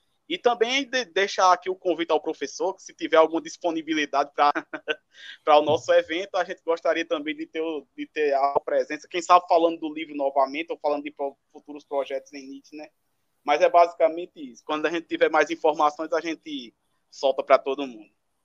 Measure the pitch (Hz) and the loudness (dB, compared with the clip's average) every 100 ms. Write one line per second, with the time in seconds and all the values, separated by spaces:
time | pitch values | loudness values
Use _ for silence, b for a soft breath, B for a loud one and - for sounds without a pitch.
0 | _ _ - 175 240 233 226 269 254 254 | _ _ -10 -2 0 0 0 -2 -2 -4
1 | 190 190 196 - 185 180 185 185 185 160 | -2 -2 0 2 4 4 0 -6 -4 -2
2 | 170 151 160 151 139 - 170 185 - - | 0 -2 -2 -8 -8 -4 -6 -6 -14 -10
3 | 156 160 160 160 147 - 175 165 151 156 | 2 4 4 2 -8 -8 -6 -4 -4 -4
4 | 143 139 147 - 147 156 - 151 - 156 | -2 -2 -2 2 2 0 -6 -12 -8 -10
5 | _ B B B - 151 151 160 - 175 | _ B B B 4 4 4 0 4 2
6 | 170 165 202 190 175 180 - 165 175 160 | 2 -4 -4 -4 -4 -6 -4 -2 0 -2
7 | 160 160 151 151 160 160 160 151 - - | -2 -4 -6 -8 -8 -8 -6 -6 -10 -14
8 | 147 156 147 135 139 139 - 143 127 151 | -10 -2 0 2 0 -2 0 -2 -2 -6
9 | - 180 165 180 175 175 165 165 160 151 | -8 -4 4 4 6 2 2 -2 -8 -10
10 | 151 147 139 139 135 143 165 156 147 147 | -10 -4 -2 0 0 -2 -10 -6 -4 -4
11 | 147 - 139 - _ 147 - 147 - 143 | -6 -8 -10 -10 _ -20 -18 -18 -8 -6
12 | 135 135 - 143 135 139 _ 151 151 _ | -4 -8 -10 -18 -18 -18 _ -20 -20 _
13 | _ _ _ _ - 151 180 175 170 - | _ _ _ _ -2 2 4 6 4 4
14 | 160 165 180 - 135 113 - 151 156 170 | 0 0 -12 -14 -18 -14 -6 -2 -2 -4
15 | - 160 160 160 151 165 160 160 151 147 | -6 0 2 2 0 0 0 2 0 0
16 | 156 165 165 156 160 143 113 _ _ _ | -4 -4 -4 -10 -10 -12 -12 _ _ _
17 | _ - 139 135 135 131 139 135 135 110 | _ -4 -2 0 4 4 4 -4 -6 -10
18 | - _ _ _ | -20 _ _ _